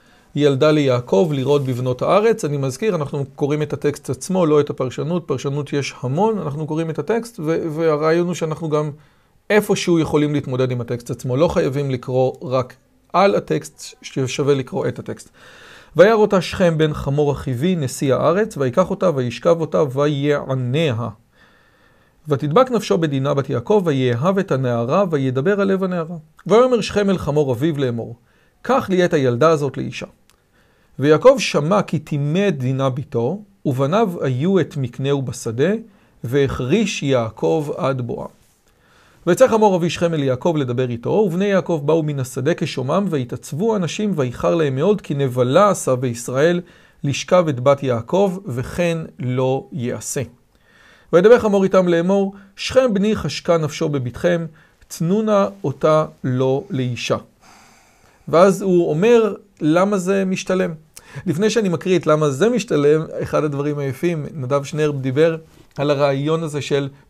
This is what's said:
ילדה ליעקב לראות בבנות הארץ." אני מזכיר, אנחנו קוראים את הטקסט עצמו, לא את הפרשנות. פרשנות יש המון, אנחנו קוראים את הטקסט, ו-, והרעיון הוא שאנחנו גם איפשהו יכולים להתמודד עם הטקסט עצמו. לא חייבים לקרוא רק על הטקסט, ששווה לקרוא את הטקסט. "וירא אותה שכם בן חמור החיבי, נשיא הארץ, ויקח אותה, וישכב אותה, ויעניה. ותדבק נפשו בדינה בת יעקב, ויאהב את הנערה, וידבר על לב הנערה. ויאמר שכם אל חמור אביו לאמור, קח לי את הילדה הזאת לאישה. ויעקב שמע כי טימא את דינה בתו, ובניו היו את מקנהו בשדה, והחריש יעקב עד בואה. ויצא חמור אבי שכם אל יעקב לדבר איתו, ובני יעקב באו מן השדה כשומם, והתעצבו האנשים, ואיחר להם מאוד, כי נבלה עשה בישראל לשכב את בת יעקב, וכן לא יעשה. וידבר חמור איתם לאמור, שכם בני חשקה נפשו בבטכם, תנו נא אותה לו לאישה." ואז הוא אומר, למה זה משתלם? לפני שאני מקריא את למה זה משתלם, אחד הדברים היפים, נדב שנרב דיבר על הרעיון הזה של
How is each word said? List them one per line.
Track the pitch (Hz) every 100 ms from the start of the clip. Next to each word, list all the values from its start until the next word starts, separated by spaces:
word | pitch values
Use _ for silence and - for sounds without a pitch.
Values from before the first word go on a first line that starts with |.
| _ _ _
ילדה | 143 143 135 156
ליעקב | 151 139 123 123 190 175
לראות | 139 127 147
בבנות | 131 120 127 123
הארץ." | 151 185 226 214
אני | 151 143
מזכיר, | 135 127 220
אנחנו | 175 139 143 135
קוראים | - 139 151
את | 147
הטקסט | 127 147 147 -
עצמו, | 131 - 185
לא | 160 151
את | 143
הפרשנות. | 139 127 - 139 175 170
פרשנות | 131 139 143 139
יש | 143 139 -
המון, | 127 147 220 208
אנחנו | 156 143 151
קוראים | 156 165
את | 151
הטקסט, | 143 226 226 -
ו-, | 156 165 165
והרעיון | 151 165 147 160 170 175
הוא |
שאנחנו | 170 160 151 165
גם | 151 151 143 _ _ _ _ -
איפשהו | 208 202 190 - 165
יכולים | 131 151 147
להתמודד | 147 135 127 127
עם | 123
הטקסט | 117 120 -
עצמו. | 127 131 127
לא | 175
חייבים | 175 151 135 139
לקרוא | 127 131 127 131 -
רק | 131 127 123 - _ _ _
על | 170 202
הטקסט, | 202 - 156 - - - -
ששווה | - - 127 - 139
לקרוא | 139 127 135 131
את | 123
הטקסט. | 123 113 - _ - - - - -
"וירא | - 196
אותה | 220 208 196
שכם | - - 175 156
בן | 156
חמור | 147 - 143 143
החיבי, | 135 143 120 170
נשיא | 175 131 - 143
הארץ, | 123 135 165 117 139
ויקח | 131 127 180
אותה, | 190 185
וישכב | 139 123 120 170 165
אותה, | 151 180 147
ויעניה. | 131 147 143 143 143 - 131 123 143 160 113 117 - _ _ _ _ _ _ _ _ _ _ 151
ותדבק | - 147 190 262
נפשו | 226 - 196
בדינה | 160 135 139
בת | 135 135
יעקב, | 127 120 208
ויאהב | 170 135 127 117 175 196
את | 180
הנערה, | 135 127 117 117 170 170
וידבר | 151 131 127 160 202
על | 196
לב | 190
הנערה. | 185 180 160 170 - _ -
ויאמר | 220 254 233
שכם | - 202 196
אל | 185
חמור | - 147 135
אביו | 117 160 143
לאמור, | 127 117 113 117 _ _ _ _
קח | - 254 -
לי | 180
את | 175
הילדה | 160 131 120 160
הזאת | 151 139 131
לאישה. | 127 - - _ _ _ _ _ _ _ _ -
ויעקב | 139 - 247 269
שמע | - 170 147 208
כי | - 160
טימא | - 147 143 175 202
את | 151
דינה | 127 131 135
בתו, | 127 - 120 120 202 - _
ובניו | 156 127 139 202 220 170
היו | 135 123 170 190
את | - 143
מקנהו | 123 - 135 143
בשדה, | 131 - 120 113 160 226 - _ _ _
והחריש | 113 143 135 - 127 202 208 -
יעקב | 143 127 113 - 160 160 147 -
עד | 135 131
בואה. | 120 - 65 - _ _ _ _ _ _ _ _ 170
ויצא | 170 254
חמור | 220 214
אבי | 185 170
שכם | - 170
אל | 160
יעקב | 135 123 180 151
לדבר | 127 123 127
איתו, | 117 127
ובני | 175 208 170
יעקב | 202 190 - 165
באו | 143 160
מן | 151 143
השדה | 123 - 127 175
כשומם, | 156 - 123 175 196
והתעצבו | 151 120 127 - 143 226
האנשים, | 214 160 - 214
ואיחר | 160 127 - 170
להם | 170 147
מאוד, | 131 180 208
כי | -
נבלה | 143 135 123 123 151 208
עשה | 180 -
בישראל | 123 127 117 - 131 165 175 175 - _ _
לשכב | 143 131 - 180 160
את | 123
בת | 131 139
יעקב, | 135 117 113 180 202 185
וכן | 196 123 120 - 175 165 - -
לא | 127 127 131 135 -
יעשה. | 165 120 110 - 143 117 - _ _ _ _ _ _ _
וידבר | 165 208 240
חמור | 220 202
איתם | 190 190 175
לאמור, | 170 175 202 196 - -
שכם | - - 262 254
בני | 196 208
חשקה | 214 151 - - 170
נפשו | 151 - 160
בבטכם, | 143 123 - 175 170 160 - _ _ _
תנו | - 165 208
נא | 214 202 202 -
אותה | 143 - 156 156 151 -
לו | 135 127 131 135 135
לאישה." | 139 123 117 - 110 - _ - - _ _ _ _ _ _ -
ואז | 156 196 185
הוא | 196 175 165
אומר, | 151 220 240 214 196 _ -
למה | 156 170 196 202
זה | 180 196
משתלם? | 190 185 - 185 180 156 _ - - 139
לפני | 180 156 214
שאני | 226 196
מקריא | 165 185 175
את | 156
למה | 151 151
זה | 135 214
משתלם, | 247 - 151 143 156 160 120
אחד | 131 151
הדברים | 151 139 147 147
היפים, | 139 127 175 160 143
נדב | 160 127 143
שנרב | 139 151 151 143
דיבר | 135 131 165 160 - - _ -
על | 143
הרעיון | 139 143 139 143 160
הזה | 165 143
של | - 139 139 -